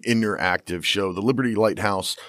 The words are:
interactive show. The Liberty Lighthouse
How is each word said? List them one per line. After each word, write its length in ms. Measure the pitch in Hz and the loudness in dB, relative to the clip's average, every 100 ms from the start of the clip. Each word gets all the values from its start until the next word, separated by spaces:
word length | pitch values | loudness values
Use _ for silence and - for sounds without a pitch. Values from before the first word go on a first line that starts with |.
| 117 | 2
interactive 760 | 113 107 95 90 90 - 87 | 2 2 0 0 0 -2 -4
show. 280 | 78 98 95 | -2 0 0
The 80 | 90 | 0
Liberty 360 | 110 127 123 104 | 0 2 0 2
Lighthouse 600 | 110 92 101 95 - - | 2 2 0 0 -4 -8